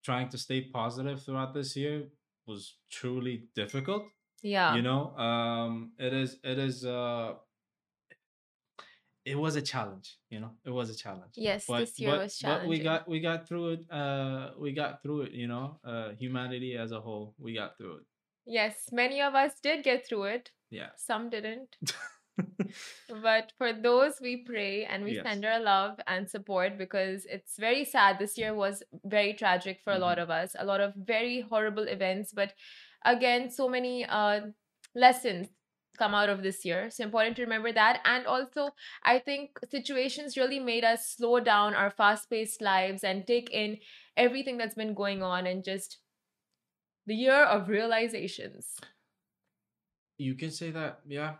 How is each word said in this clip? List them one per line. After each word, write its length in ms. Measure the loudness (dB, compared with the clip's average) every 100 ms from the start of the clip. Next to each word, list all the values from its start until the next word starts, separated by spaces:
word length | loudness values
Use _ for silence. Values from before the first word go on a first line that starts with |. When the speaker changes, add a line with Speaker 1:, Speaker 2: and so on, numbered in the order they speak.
Speaker 1:
trying 260 | -2 -2 -2
to 80 | -6
stay 220 | -4 -4 -4 -4
positive 420 | -4 -4 -6 -6
throughout 300 | -6 -4 -4
this 240 | -6 -6 -4
year 280 | -4 -4 -8 _ _ _ -14
was 300 | -12 -12 -20 _
truly 580 | -8 -4 -4 -4 -6 -8 -6
difficult. 480 | -4 -4 -4 -6 -6 _ _ _
Speaker 2:
Yeah. 360 | -2 2 4 4
Speaker 1:
You 60 |
know, 340 | 2 0 -2 -2
um, 720 | 0 0 0 -2 -2 -4 -8 -6
it 140 | -2
is, 260 | 0 -2 -4
it 140 | -6 -2
is, 240 | -2 -2 -4
uh, 480 | -2 -2 -2 -4 -8 _ _ _ _ _ _ _ -20 _ _ _ _ _ -20 -20 _ _ _
it 120 | -6 -2
was 200 | 0 0
a 60 |
challenge, 540 | -2 -4 -6 -10 -18 -20 _
you 80 | -12
know, 140 | -12 -12
it 60 | -6
was 180 | -4 -4
a 60 |
challenge. 380 | -6 -12 -14 -16
Speaker 2:
Yes, 300 | -6 -2 -2 -2
Speaker 1:
But, 140 | -2
Speaker 2:
this 180 | -2 -2
year 140 | 0
Speaker 1:
but, 80 | 0
Speaker 2:
was 180 | 0 -4
Speaker 1:
but 280 | -2 -2 0
we 80 | -2
Speaker 2:
challenging. 60 |
Speaker 1:
got, 240 | 0 -2 -2
we 100 | -4
got 280 | -2 -4 -4
through 200 | -4 -4
it, 60 | -4 -6
uh, 600 | -6 -2 -2 -2 -4 -8 -8
we 100 | -6
got 300 | -4 -4 -4
through 200 | -6 -4
it, 100 | -4
you 160 | -6 -6
know, 320 | -4 -6 -10
uh, 260 | -8 -6 -6
humanity 680 | -8 -6 -4 -4 -6 -6 -6
as 160 | -6
a 80 | -8
whole, 340 | -8 -10 -10 -14
we 160 | -10
got 220 | -8 -8 -10
through 200 | -14 -14
it. 100 | _ _ _ _ -6
Speaker 2:
Yes, 280 | -2 -2 -4 -8
many 280 | 0 0 2
of 140 | 2
us 200 | 4 2 0
did 220 | -2 0
get 240 | 2 0 -2
through 180 | -4 -2 -4
it. 160 | -8 _ _
Speaker 1:
Yeah. 200 | -12 -12 -14
Speaker 2:
Some 340 | -6 -4 -4
didn't. 460 | -6 -8 -10 -14 -10
Speaker 1:
<laughs> 40 | -10 -8 -12 -16 _ -6 -6 -4 -8 -6 -18 -18 -16
Speaker 2:
But 440 | -2 4 4 2 _
for 160 | -2
those, 480 | 2 6 6 6 2
we 240 | -6 -6
pray 400 | -6 -4 -2 -4
and 200 | -4 -4
we 80 | -4
Speaker 1:
Yes. 100 | -4
Speaker 2:
send 200 | -4 -4 0
our 120 | 0
love 400 | 4 4 4 -4 -4
and 220 | -4 -4
support, 480 | -10 -2 0 0 -2
because 480 | -4 -2 0 -2
it's 320 | -8 -12 -12 -4
very 260 | 0 2
sad. 340 | 2 8 8 6
This 180 | -2 -2
year 160 | -4
was 280 | 0 -2 -2 -12 -14
very 280 | 0 2 2
tragic 480 | 2 2 2 0 -6
for 100 | -2
a 40 | 2
lot 200 | 2 2
Speaker 1:
Mm-hmm. 60 |
Speaker 2:
of 180 | 0 -2
us. 120 | -2 -4
A 60 | -2
lot 140 | 0
of 100 | 0
very 460 | -2 -2 0 0 -4
horrible 440 | -2 0 0 -2 -4 -2
events. 360 | 0 0 -4
But 180 | -2 -2 -4 -20 -20 -20 _
again, 440 | 4 6 6 4 2
so 180 | -2 0
many, 360 | 2 0 -2
uh, 360 | -2 2 4 2 -2 -14 _ _ -12
lessons 540 | 8 8 8 0 -2 -6 _ _ _ _ 0
come 180 | 2
out 140 | 4 4
of 140 | 2
this 200 | 0 -4
year. 260 | -2 -2 -2
So 140 | -6
important 320 | -2 2 2 0
to 60 |
remember 300 | -2 0 0
that. 280 | 6 6 8
And 220 | 4 4 2
also, 440 | 0 0 -2 -4 -4 -18 -2
I 160 | 4 4
think 400 | 4 -6 -6 -12 -8
situations 640 | -6 -4 -2 -2 -4 -6 0
really 240 | 0 0
made 240 | -2 2
us 240 | 2 2 -2 -4
slow 240 | 2 4
down 340 | 6 6 6
our 160 | 4 2
fast-paced 720 | 6 4 4 0 -4 -2 -2
lives 420 | 2 4 2 0
and 240 | -2 -2 2
take 220 | 0 2
in 280 | -2 -2 -4 -12 -20 -8
everything 440 | 4 4 4 -4 -4
that's 160 | -4
been 180 | -4 -6
going 280 | -2 -2 0
on, 240 | 0 0 0
and 180 | -2
just 340 | -4 -6 -6 -16 _ _ _ _ _ _ _ _ _ _ -6
the 80 |
year 280 | 2 6 8
of 240 | 8 4 2
realizations. 1080 | 0 2 2 2 -2 -6 -8 -12 -14 -16 -16 -18 _ _ _ _ _ _ _ _ _ _ _ _ _
Speaker 1:
You 160 | -4
can 160 | -4 -6
say 200 | -6 -8
that, 280 | -6 -6 -8 -10
yeah. 280 | -6 -6